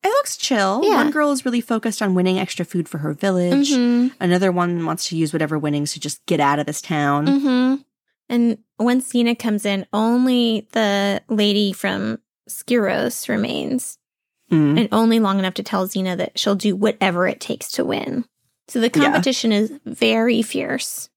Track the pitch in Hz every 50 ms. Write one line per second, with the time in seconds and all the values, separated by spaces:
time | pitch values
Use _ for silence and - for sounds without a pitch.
0 | - 381 453 554 554 - - - - - 269 214 196 190 196 240 330 415 427 254
1 | 240 302 294 302 294 294 285 262 - 254 240 240 233 - 240 220 - 226 208 -
2 | 214 202 185 180 180 185 185 190 190 185 - - 175 - - 180 160 - - 156
3 | 151 151 151 151 - 196 185 180 175 180 220 277 285 277 285 254 240 240 240 240
4 | 247 254 - _ - 175 175 180 196 190 175 180 175 175 175 170 165 160 160 165
5 | - - 175 160 165 147 156 160 156 151 156 151 151 151 147 147 147 147 - 147
6 | - 151 - - _ - 170 147 143 139 143 147 147 151 151 - - - 165 147
7 | 147 143 143 147 147 208 277 277 277 277 254 247 254 254 269 277 - _ _ _
8 | _ _ _ _ _ _ 240 240 233 233 220 - _ _ _ _ 220 240 247 262
9 | 254 - - 240 233 233 240 233 - 233 214 202 - 208 196 196 185 _ - 208
10 | 220 226 233 247 254 254 254 247 240 233 220 208 214 _ - 226 220 202 202 202
11 | 196 202 196 - _ - 226 208 208 208 202 208 208 196 185 - - 196 190 196
12 | 196 220 226 220 _ _ _ _ _ - - - - - 247 240 208 190 - -
13 | 214 240 233 - - - - 208 208 - - - - - 262 254 - - - _
14 | _ _ _ _ _ _ _ _ _ _ 175 160 151 143 147 208 233 - - 214
15 | 226 226 226 226 220 196 196 196 190 185 180 - 196 - - 190 185 190 - 190
16 | 185 185 180 170 - - _ - - 208 202 190 - 214 185 190 208 214 202 -
17 | 190 190 175 175 180 185 214 - - - - - - - - - - - - -
18 | - - 277 254 233 _ _ _ _ _ _ _ _ _ - 240 226 240 - -
19 | 277 294 285 196 180 269 254 - - 226 214 208 214 220 302 285 _ 226 - -
20 | 233 226 220 226 226 240 240 226 226 - - 277 - - 233 262 - - - -
21 | - - _